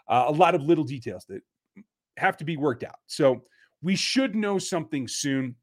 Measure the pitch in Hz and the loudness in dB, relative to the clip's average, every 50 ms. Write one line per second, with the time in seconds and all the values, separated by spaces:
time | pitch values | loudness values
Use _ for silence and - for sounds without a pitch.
0 | _ - - 120 123 123 156 147 185 170 170 170 139 147 170 160 151 123 139 135 | _ 0 0 2 2 2 4 4 4 4 4 2 2 2 2 2 2 -2 -6 -10
1 | 117 123 98 90 - - 95 98 - _ _ _ _ _ _ - 208 _ _ _ | -10 -10 -12 -12 -12 -14 -14 -14 -14 _ _ _ _ _ _ -20 -20 _ _ _
2 | _ _ _ - - 190 185 - 156 143 170 147 139 151 123 - - - - - | _ _ _ -2 0 0 0 -2 -4 -6 -4 -2 0 0 -2 -2 -6 -14 -16 -18
3 | _ - - - 156 135 127 123 - _ _ _ _ _ _ _ - 170 190 - | _ -10 0 4 4 4 4 4 -2 _ _ _ _ _ _ _ -4 -2 -2 0
4 | - - - 247 269 262 190 220 214 202 202 190 185 - - 170 156 156 - 143 | -2 0 0 0 0 0 0 -2 -2 0 0 -2 -2 -2 -4 -4 -4 -4 -4 -6
5 | 131 107 - - - 143 135 135 131 127 123 - | -6 -6 -6 -6 -4 -2 -2 -2 -2 -4 -8 -12